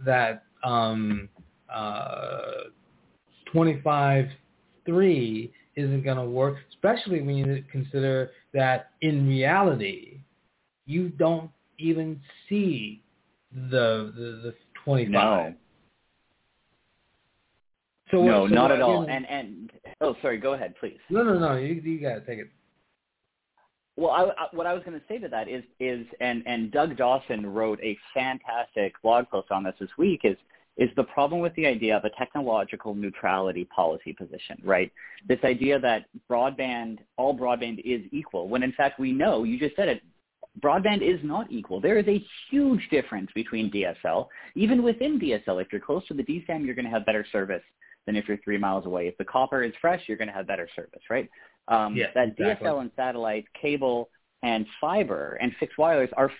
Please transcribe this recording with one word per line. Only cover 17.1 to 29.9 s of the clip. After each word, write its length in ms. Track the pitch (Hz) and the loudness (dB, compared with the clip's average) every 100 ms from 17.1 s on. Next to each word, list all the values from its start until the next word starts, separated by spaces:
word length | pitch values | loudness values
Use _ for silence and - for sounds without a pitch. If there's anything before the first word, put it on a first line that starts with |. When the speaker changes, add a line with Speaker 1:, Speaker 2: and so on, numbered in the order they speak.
| _ _ _ _ _ _ _ _ _ - | _ _ _ _ _ _ _ _ _ 0
Speaker 1:
So 120 | 185 | 4
Speaker 2:
No, 180 | 120 104 | 6 6
Speaker 1:
what, 60 | 98 | 6
so 60 | |
Speaker 2:
not 160 | 113 135 | 6 6
Speaker 1:
what, 20 | |
Speaker 2:
at 80 | 135 | 6
all. 220 | 123 87 | 4 4
Speaker 1:
you 40 | 147 | 0
know 60 | |
Speaker 2:
And, 140 | 131 131 | -4 -6
and, 440 | 139 110 - 113 - - - | -8 -10 -14 -18 -18 -20 -4
oh, 160 | 151 120 | -2 -2
sorry, 160 | 143 113 | -2 -2
go 160 | 131 | -2
ahead, 200 | 135 92 - | -4 -6 -8
please. 160 | 107 - - | -10 -10 -2
Speaker 1:
No, 120 | 196 | 2
no, 160 | 233 180 | 4 4
no, 180 | 160 131 | 2 0
you, 180 | 139 | -2
you 260 | 170 156 160 | -4 -4 -4
gotta 220 | 139 110 | -4 -6
take 160 | 113 113 | -8 -10
it. 100 | 104 _ _ _ _ _ _ _ _ _ _ _ _ _ _ - | -12 _ _ _ _ _ _ _ _ _ _ _ _ _ _ -2
Speaker 2:
Well, 160 | 160 | 0
I, 100 | 147 | 2
I, 240 | 190 - 156 | 2 0 -6
what 140 | 170 175 | -6 -4
I 60 | |
was 100 | 180 | -4
gonna 180 | 175 156 - | -6 -14 -10
say 100 | 226 | -10
to 100 | 180 | -8
that 200 | 117 110 | -6 -6
is, 140 | 127 120 - | -8 -12 -8
is, 260 | 127 123 117 - | -6 -6 -8 -6
and, 220 | 123 120 120 | -4 -4 -4
and 240 | 120 110 | -4 -2
Doug 260 | 143 160 127 | 0 0 2
Dawson 480 | 123 131 - 110 | 2 2 0 -6
wrote 360 | 101 104 110 107 | -4 -2 -2 -2
a 160 | 113 104 - | -4 -8 -8
fantastic 800 | 131 131 131 - 117 - 110 98 - | -4 -4 -6 -6 -6 -4 -2 -4 0
blog 260 | 110 117 123 | 2 2 2
post 220 | 98 - | -4 -2
on 140 | 95 | -4
this 100 | 95 - | -4 -8
this 100 | 95 | -8